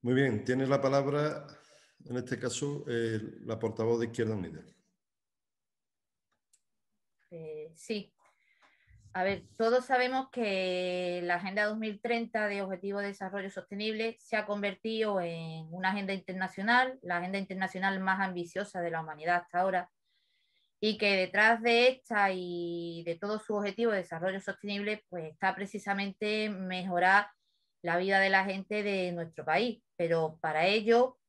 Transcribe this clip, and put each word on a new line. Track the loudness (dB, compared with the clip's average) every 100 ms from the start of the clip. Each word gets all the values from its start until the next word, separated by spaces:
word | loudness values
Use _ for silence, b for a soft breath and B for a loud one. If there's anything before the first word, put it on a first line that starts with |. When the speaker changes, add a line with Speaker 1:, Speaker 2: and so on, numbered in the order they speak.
| 2
Speaker 1:
Muy | 4
bien, | 4 2 0
tiene | 0 2
la | 2
palabra, | 4 2 2 2 0 -2 -12 B B B B B -8
en | -6
este | -4 -4
caso, | -4 -4 -4 -6 -4
eh, | -2 0 -2 -6 -12
la | -8 -4
portavoz | -4 0 2 2
de | 0
Izquierda | 0 -2 0
Unida. | -4 -10 -18 _ _ _ _ _ _ _ _ _ _ _ _ _ _ _ _ _ _ _ _ _ _ _ _ _ _
Speaker 2:
Eh, | -14 -10 -10 -12 -16
sí. | -6 -6 -6 _ b b b b b b b b -10
A | 0 0
ver, | 0 -6 0
todos | 4 4
sabemos | 4 2 2 0 -2
que | -2 0 0 0 0 0 -2 -2 -2 0
la | -2
Agenda | -2 0 0
dos | 0
mil | -6 -6
treinta | -2 -2 0 -2 -2
de | -2
Objetivos | -4 -4 -4 -4
de | -4
Desarrollo | -6 -8 -6 -6
Sostenible | -10 -10 -6 -4 -2 -4 -6
se | -4 -2
ha | -2
convertido | -2 -2 -4 -4 0 0 0
en | -2 -4 -8 -10 -10
una | -4 -2
agenda | 0 -2
internacional, | -4 -4 -4 -4 -4 4 4 4 -2
la | -4 -2
agenda | -2 -4
internacional | -4 -4 -4 0 -2 0
más | 0 0
ambiciosa | 0 -2 -6 -6 -6 -4
de | -4
la | -4
humanidad | -6 -6 0 0
hasta | 0 0
ahora, | 2 0 -2 _ _ _ _ _ _ _ _ _
y | -2 2
que | 2 2
detrás | 2 4 4 6
de | 4 6 6
esta | 4 -2 2 2
y | 2 -4 -6 -4 -6 -6 -8 -6
de | -4
todos | -4 -6
sus | -4 -2
objetivos | -2 0 0
de | 0
desarrollo | -2 -4 -4 -4
sostenible, | -6 -8 -6 -4 -4 -6 _
pues, | -10 -10
está | -2 -2
precisamente | -2 -6 -8 -4 -2 -2 -4 -2 -2 -2
mejorar | -4 -6 -4 -2 2 6 6 4 _ _ _ _ _
la | 0 0
vida | 4 4
de | 6
la | 4 2
gente | -4 -4 -2
de | 0 0 0
nuestro | -2 -6 -8 0
país, | 2 2 -4 _ _
pero | 0 2 0 -2
para | -2 2 2
ello | 2 6 6 6 0